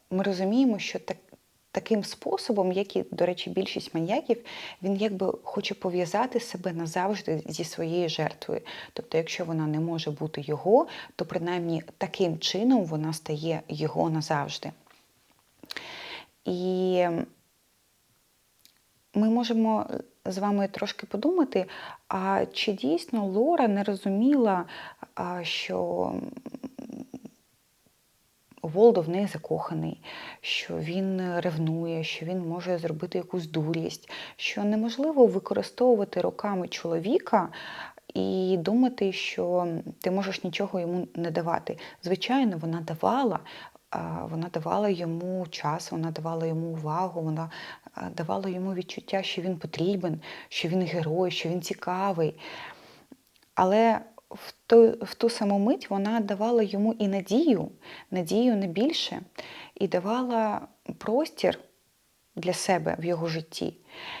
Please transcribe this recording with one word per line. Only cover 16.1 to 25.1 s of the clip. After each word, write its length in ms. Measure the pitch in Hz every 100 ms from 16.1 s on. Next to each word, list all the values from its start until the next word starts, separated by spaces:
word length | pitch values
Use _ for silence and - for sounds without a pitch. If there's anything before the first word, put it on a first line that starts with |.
| - - _
І 600 | - 180 185 185 185 180 175 170 - - _ _ _ _ _ _ _ _ _ _ _ _ - _ _ _ _
ми 140 | 202 220
можемо 580 | 240 233 226 220 214 - - - _
з 140 | 190 190
вами 300 | 202 202 196
трошки 380 | - 208 - -
подумати: 600 | 202 294 370 262 190 185 - - - _
а 360 | 190 190 196 190
чи 200 | - -
дійсно 540 | 196 262 339 - 226 196
Лора 420 | 196 277 339 233
не 160 | 196
розуміла, 800 | 202 196 196 196 254 285 220 185 170 - - - -